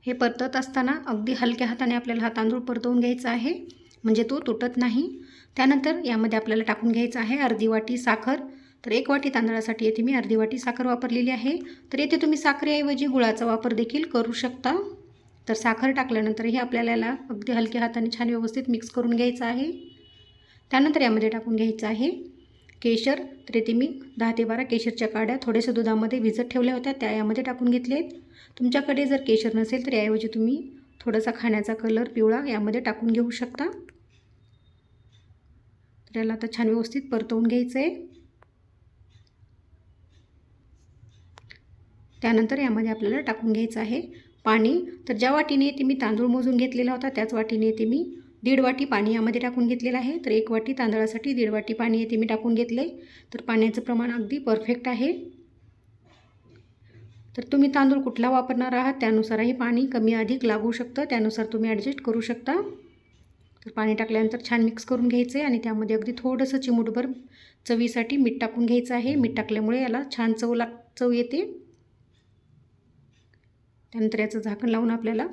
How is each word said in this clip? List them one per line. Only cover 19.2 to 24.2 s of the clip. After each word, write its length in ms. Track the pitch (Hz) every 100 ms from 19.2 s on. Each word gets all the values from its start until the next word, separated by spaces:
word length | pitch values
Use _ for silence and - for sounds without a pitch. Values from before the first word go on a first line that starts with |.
| 247 247 233
आहे. 260 | 247 302 - - - - - - _ _ - _
त्यानंतर 300 | 262 285 302
यामध्ये 280 | 247 220 220
टाकून 260 | 226 226 220
घ्यायचं 320 | 226 214 214
आहे 220 | 214 277 - - - - _ _ -
केशर. 400 | 233 226 269 277 - - -
तर 80 | 226
इथे 180 | 220
मी 140 | 233 285 - -
दहा 140 | -